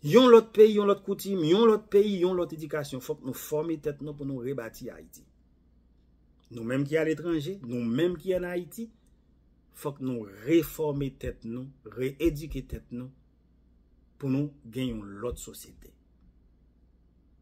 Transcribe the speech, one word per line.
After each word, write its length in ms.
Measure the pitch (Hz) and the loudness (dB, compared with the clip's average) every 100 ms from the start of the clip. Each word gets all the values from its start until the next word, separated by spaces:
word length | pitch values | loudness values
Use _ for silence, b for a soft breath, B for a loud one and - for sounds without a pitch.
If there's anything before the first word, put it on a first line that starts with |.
Yon 280 | 147 196 254 | 6 8 10
lòt 220 | 233 220 - | 10 8 8
peyi, 220 | 214 208 | 8 8
yon 100 | 202 | 2
lòt 140 | 196 | 0
koutim, 380 | - 196 196 196 | 0 -8 -4 -2
yon 220 | 151 185 226 | 4 6 6
lòt 220 | 214 - | 4 2
peyi, 300 | 202 214 196 | 4 4 2
yon 160 | 175 185 | 0 0
lòt 160 | 165 160 | -4 -6
edikasyon. 460 | 156 156 139 127 | -8 -6 -6 -10
Fòk 220 | - 151 131 | -8 -8 -8
nou 100 | 123 | -10
fòme 400 | - 151 165 160 | -6 -4 -4 -4
tèt 160 | 147 143 | -6 -8
nou 140 | 156 147 | -12 -10
pou 100 | 139 | -8
nou 140 | 135 | -6
rebati 480 | 120 135 113 - 123 | -6 -8 -10 -12 -14
Ayiti. 360 | 80 80 - - _ _ _ _ _ _ _ _ _ _ _ _ 117 | -14 -20 -20 -20 _ _ _ _ _ _ _ _ _ _ _ _ -12
Nou 80 | |
menm 220 | 113 131 139 | -4 -4 -2
ki 80 | 156 | 0
aletranje 600 | 156 156 170 160 143 196 120 | 0 -2 -2 -4 -4 -10 -8
nou 180 | 123 | -6
menm 320 | 117 123 175 175 | -2 0 0 -2
ki 160 | 185 180 | -4 -4
ann 100 | 175 | -4
Ayiti, 400 | 175 170 - 226 _ _ _ _ _ _ _ _ - | -8 -8 -14 -16 _ _ _ _ _ _ _ _ -12
fòk 240 | 151 139 | -10 -8
nou 240 | 131 123 104 98 | -8 -8 -10 -12
refòme 680 | 117 165 147 - 151 143 139 - | 2 2 2 -6 -4 -4 -6 -6
tèt 240 | 131 120 117 | -12 -10 -10
nou, 220 | 117 135 - 110 113 | -10 -12 -16 -18 -6
reedike 720 | 131 139 165 147 156 139 123 | -6 -2 -2 -2 -8 -10 -10
tèt 240 | 117 - | -14 -12
nou, 200 | 120 127 - _ _ _ _ _ _ _ _ _ _ | -14 -14 -18 _ _ _ _ _ _ _ _ _ _
pou 120 | 139 | -4
nou 200 | 131 147 143 | -2 -2 -8
gen 300 | 117 113 131 | -14 -8 -6
yon 240 | 110 101 98 | -8 -12 -10
lòt 180 | 120 117 | -10 -10
sosyete. 540 | - 107 - - - _ _ _ - _ _ _ _ _ _ _ _ _ _ _ | -14 -18 -20 -20 -20 _ _ _ -20 _ _ _ _ _ _ _ _ _ _ _